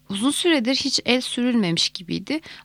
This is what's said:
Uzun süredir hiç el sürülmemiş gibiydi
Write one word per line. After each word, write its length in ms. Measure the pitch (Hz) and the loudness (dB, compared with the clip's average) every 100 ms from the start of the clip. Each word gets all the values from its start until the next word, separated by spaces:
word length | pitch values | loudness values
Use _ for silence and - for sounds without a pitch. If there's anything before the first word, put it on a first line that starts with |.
| - | -10
Uzun 220 | 196 254 | -2 0
süredir 440 | 294 349 311 233 262 | 2 2 4 2 0
hiç 240 | 277 - - | 0 -2 2
el 160 | 247 | 0
sürülmemiş 680 | - - 247 233 180 170 - | 0 -2 0 2 2 2 0
gibiydi 520 | - 170 170 190 302 - - | -4 -6 -6 -4 -6 -6 -10